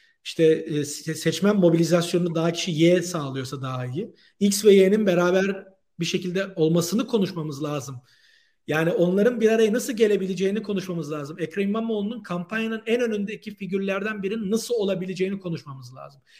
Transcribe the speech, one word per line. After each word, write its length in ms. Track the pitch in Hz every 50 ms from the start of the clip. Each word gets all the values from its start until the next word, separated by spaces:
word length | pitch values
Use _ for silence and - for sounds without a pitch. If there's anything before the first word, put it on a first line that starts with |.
| _ _ _ _ _
işte, 200 | - - - 165
e, 280 | 160 160 160 - -
se-, 420 | 156 151 143 143 - - - 160 156
seçmen 420 | 156 - 165 165 - 185 202 208
mobilizasyonunu 800 | 202 175 170 165 165 170 151 170 175 165 - - 175 175 170 160
daha 180 | 165 160 170
kişi 180 | 170 - - 190
Y 320 | 160 147 165 170 180 180
sağlıyorsa 600 | 175 180 180 165 143 135 131 135 127 123 143 135
daha 240 | 131 131 131 127 127
iyi. 280 | 127 127 160 226 - - _ _ _ _ _
X 240 | 202 202 196 - -
ve 100 | 214 196
Y'nin 320 | 196 190 190 208 220 208
beraber 600 | 190 175 170 175 180 180 190 190 196 196 - - - _ _ _ _ _ -
bir 40 | 170
şekilde 420 | 165 - 175 180 180 175 190 196 196 190
olmasını 500 | 170 156 160 170 175 165 - 196 233 277
konuşmamız 580 | - - 220 190 170 - 170 151 151 143 135 151
lazım. 320 | 147 147 143 123 139 131 120 - _ _ _ _ _ _ _ _ _ _ _ _
Yani 240 | - 147 156 165 170
onların 500 | 180 - 170 180 185 202 208 247 247 220
bir 100 | 220 214
araya 220 | 226 226 226 214
nasıl 200 | 208 247 - 285
gelebileceğini 720 | 240 208 226 208 208 185 190 185 190 170 190 190 202 220
konuşmamız 500 | - - 208 185 170 - 175 170 151 143
lazım. 240 | 151 151 143 139 165 -
Ekrem 300 | 165 156 - 202 202 202
İmamoğlu'nun 540 | 202 226 226 226 220 208 202 208 247 240
kampanyanın 600 | - - 175 175 175 - 220 220 226 226 226 220 -
en 140 | 226 233 247
önündeki 540 | 247 226 214 208 202 202 214 - - 214 202
figürlerden 680 | - 196 175 190 196 196 196 190 196 196 214 214 208
birinin 280 | 190 196 214 226 214 185
nasıl 240 | 220 220 - - 240
olabileceğini 640 | 226 196 196 190 180 185 185 185 170 185 190 202 196
konuşmamız 560 | - 175 165 139 - 147 135 135 127 123 127
lazım. 260 | 131 139 143 - _ _ _ _